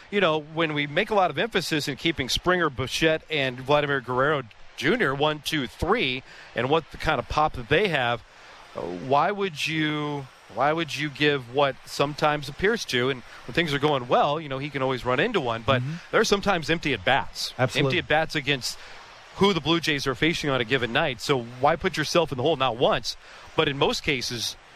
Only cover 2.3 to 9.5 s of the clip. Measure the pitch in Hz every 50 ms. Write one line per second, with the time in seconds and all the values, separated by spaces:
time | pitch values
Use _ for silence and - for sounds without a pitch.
2.3 | - - - 175 180 180 170 151 127 120 131 120 - - 160 160 156 156 - -
3.3 | 156 147 135 131 123 127 131 123 147 147 147 143 143 135 117 120 127 123 135 147
4.3 | 160 139 123 107 - - - - - - 123 147 220 254 190 139 135 139 147 151
5.3 | 151 147 - - 160 151 127 107 - - - 160 214 247 175 131 127 131 - -
6.3 | - - - - - 113 117 131 151 165 156 - - - - 156 156 123 117 -
7.3 | - 151 151 156 - 131 117 - 147 170 214 196 156 139 123 120 120 117 - -
8.3 | - - - - - - - - - - - 85 90 90 123 127 131 143 160 190
9.3 | 208 196 202 190